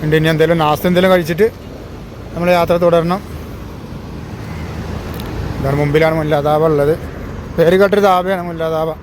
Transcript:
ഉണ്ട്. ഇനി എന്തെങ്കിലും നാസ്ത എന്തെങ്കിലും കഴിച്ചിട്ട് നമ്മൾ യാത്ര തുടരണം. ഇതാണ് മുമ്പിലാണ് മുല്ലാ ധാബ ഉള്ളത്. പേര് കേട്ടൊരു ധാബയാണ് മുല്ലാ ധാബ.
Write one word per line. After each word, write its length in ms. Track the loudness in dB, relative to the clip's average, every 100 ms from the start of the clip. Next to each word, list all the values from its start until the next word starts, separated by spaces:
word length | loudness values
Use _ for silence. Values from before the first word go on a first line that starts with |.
ഉണ്ട്. 100 | 2 2
ഇനി 100 | 2
എന്തെങ്കിലും 260 | 2 4 4
നാസ്ത 240 | 2 2 2
എന്തെങ്കിലും 220 | 2 4
കഴിച്ചിട്ട് 320 | 4 2 0 0 0 -16 -16 -16 -16 -16 -16 -12
നമ്മൾ 160 | -4 2 4
യാത്ര 200 | 4 4
തുടരണം. 360 | 4 4 2 -2 -4 -12 -12 -12 -14 -14 -14 -14 -12 -12 -12 -12 -10 -8 -8 -8 -8 -8 -8 -8 -6 -6 -6 -4
ഇതാണ് 200 | -2 0
മുമ്പിലാണ് 340 | 2 2 2 0
മുല്ലാ 200 | 0 0 2
ധാബ 160 | 2 4
ഉള്ളത്. 200 | 4 2 0 -4 -12 -10 -10 -8 2
പേര് 180 | 4 6
കേട്ടൊരു 220 | 4 4 4
ധാബയാണ് 360 | 4 2 -2 -4
മുല്ലാ 200 | -4 -2
ധാബ. 160 | -2 -2 -4